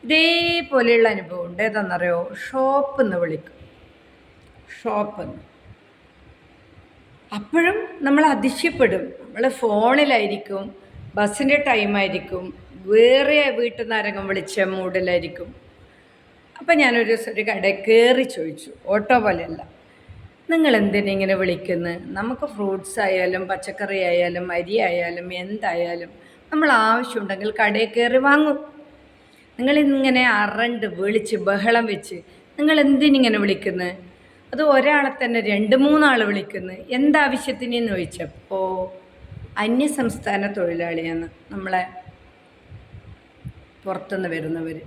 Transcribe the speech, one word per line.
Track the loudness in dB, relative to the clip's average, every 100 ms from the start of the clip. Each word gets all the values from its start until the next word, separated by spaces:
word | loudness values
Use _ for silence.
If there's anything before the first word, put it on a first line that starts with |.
ഇതേപോലെയുള്ള | 2 2 4 2 0 -2 0 0 4 4 4 2
അനുഭവം | -6 -10 -10
ഉണ്ട്. | -4 -2
ഏതാണെന്നറിയോ, | -2 -4 -2 -2 -2 -4 -10 -8
ഷോപ്പെന്ന് | -2 2 2 0 -2 -2 0
വിളിക്കും, | -4 -4 -10 -20 -20 -20 -20 _ _ _ _ _ _ -20 -20 -10
ഷോപ്പെന്ന്. | -4 -2 -4 -6 -12 -14 -20 _ -20 -20 _ _ _ _ -20 -20 _ _ _ -20 _ _ _ _ _ -12
അപ്പോഴും | -4 0 2 0 -6 -4 2
നമ്മൾ | 4 4 2
അതിശയപ്പെടും. | -2 -2 -4 2 2 2 -6 -14 -18
നമ്മൾ | -4 -4 0
ഫോണിലായിരിക്കും, | 0 2 4 4 4 2 0 -4 -8 -10 -10 -16 -20 -20 -12 -2
ബസ്സിൻ്റെ | -2 0 2 2 2
ടൈമായിരിക്കും, | 0 0 0 0 -4 -6 -10 -10 -16 -20 -18 0
വേറെ | 6 6 6 4 2 2 0
വീട്ടിൽ | -4 -4
നിന്ന് | -4 -2
ആരെങ്കിലും | -2 -6 -4
വിളിച്ച | -4 -4 -2 -2
മൂഡിലായിരിക്കും. | -2 -4 -2 0 0 -2 -12 -16 -16 -20 _ -20 _ _ _ _ _ _ -18
അപ്പം | 0 4
ഞാനൊരു | 4 4 2
ദിവസം | 0 -2 -4
ഒരു | -2
കടയിൽ | 0 0 0 4
കയറി | 6 8 4 2 -2
ചോദിച്ചു, | -8 -8 -16 -18 -2
ഓട്ടോ | -2 4 2
പോലെയല്ല, | 4 -2 -4 -10 -14 -20 _ _ _ -20 -20 _ -2
"നിങ്ങൾ | 2 4 4
എന്തിനാ | 2 0 -2 -2
ഇങ്ങനെ | 0 0
വിളിക്കുന്നത്? | 0 -2 -4 -4 -4 -8 -10 -8
നമുക്ക് | -6 -6 -8
ഫ്രൂട്ട്സ് | -6 -4 -4 -8 -4 0
ആയാലും | 0 0 -2 -4
പച്ചക്കറി | -6 -8 -10 -6 -2 0
ആയാലും | 2 0 -2 -4 -6
അരി | -2 0 0
ആയാലും | 0 -4 -6 -10 -10
എന്തായാലും | -10 -6 -4 -4 -4 -6 -10 -18 -20 -20 _
നമ്മൾ | 0 4 4 4
ആവശ്യമുണ്ടെങ്കിൽ | 2 0 -6 -6 -6 -6 0
കടയിൽ | 0 2 0 0
കയറി | 2 4 4
വാങ്ങും. | 4 4 0 -6 -20 -20 -20 -20 _ _ _ _ -4
നിങ്ങളിങ്ങനെ | 2 4 4 4 2 4 4 2
അറണ്ട് | 0 0 -2 -2 -6 -4
വിളിച്ച് | 0 0 0 -2 0
ബഹളം | 0 2 2 2
വെച്ച് | -6 -8 -16 -16 -20 _ -2
നിങ്ങൾ | 2 4 4
എന്തിനിങ്ങനെ | 6 6 6 4 2
വിളിക്കുന്നത്? | 0 0 -2 -4 -6 -8 -16 -20 -20 _ _
അത് | -2 4 4
ഒരാളെ | 4 2 0 -2
തന്നെ | -2 0 0
രണ്ട് | 0 4 4 6
മൂന്നാൾ | 6 4 4 2
വിളിക്കുന്നത് | -2 -4 -10 -12 -14 -6 0
എന്താവശ്യത്തിനെന്ന്?" | 4 4 2 0 -4 -6 -4 -2 -2
ചോദിച്ചപ്പോൾ | -2 -6 -8 -12 -14 -10 -4 -4 -4 -6 -10 -20 -20 -20 -18 -14 -6 -2
അന്യസംസ്ഥാന | 0 0 0 -4 -4 -4 -2 -2 -2
തൊഴിലാളിയാണ്, | -4 -2 -4 -4 -6 -6 -8 -14 -16
നമ്മളെ | -12 -4 -4 -4 -10 -20 -20 -20 _ _ _ _ -20 -20 -20 -20 -20 _ _ -18 -18 -20 _ -10
പുറത്തുനിന്ന് | -10 -8 -8 -6 -6
വരുന്നവർ. | -6 -8 -8 -12